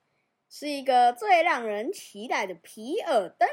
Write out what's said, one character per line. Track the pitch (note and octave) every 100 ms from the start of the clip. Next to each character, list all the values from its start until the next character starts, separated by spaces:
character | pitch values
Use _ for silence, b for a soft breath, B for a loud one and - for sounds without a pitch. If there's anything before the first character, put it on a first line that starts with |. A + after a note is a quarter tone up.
| _ _ _ _ _
是 | - D4
一 | C#4
个 | C4 B3 B3
最 | B3 G#4+ F4
让 | E4+ C#4
人 | A3+ G#3 B3+
期 | G4+ - G3+ B3
待 | C4+ G3
的 |
皮 | E3+ - - A3+ G4+
尔 | - B3 F3
登 | - G4